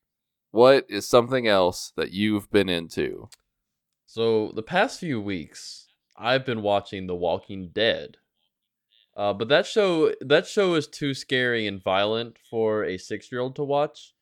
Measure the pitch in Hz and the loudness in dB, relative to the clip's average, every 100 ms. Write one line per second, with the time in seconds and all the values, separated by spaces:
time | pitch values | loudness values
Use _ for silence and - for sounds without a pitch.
0 | _ _ _ _ _ 101 123 135 - 101 | _ _ _ _ _ 6 6 6 2 -6
1 | - 123 117 131 117 98 90 92 - - | 2 2 4 0 2 4 4 0 -8 -6
2 | 78 92 107 104 101 104 95 87 82 - | -6 -2 0 0 2 2 2 0 -4 -4
3 | 73 50 - - _ _ _ _ _ _ | -4 -6 -16 -20 _ _ _ _ _ _
4 | _ 113 113 110 107 - 110 180 247 - | _ -4 0 0 -2 -6 -4 0 0 -4
5 | 180 120 101 92 67 - - - - _ | -6 -6 -4 -6 -8 -16 -18 -20 -20 _
6 | _ - 110 131 127 110 104 101 - 101 | _ -8 -2 -2 -2 -2 0 0 0 -8
7 | 92 90 87 92 - 98 92 92 113 80 | -6 -4 -2 -2 -6 -14 -8 -2 0 0
8 | 73 _ _ _ _ _ _ _ _ _ | -6 _ _ _ _ _ _ _ _ _
9 | _ - 101 98 113 151 - 226 196 165 | _ -4 -2 -2 2 0 2 0 2 2
10 | 151 - 131 151 190 - 190 165 143 - | 2 0 2 2 2 0 2 2 -2 -6
11 | 147 135 - 127 123 117 104 98 95 95 | -6 -6 -4 0 0 0 -4 -4 0 2
12 | 104 110 117 - _ 113 110 107 87 92 | 2 -2 -6 -14 _ -2 0 0 -2 -6
13 | - 107 - 127 127 131 139 143 151 - | -8 -12 -8 -6 -6 -6 -2 0 -2 -6
14 | - _ | -20 _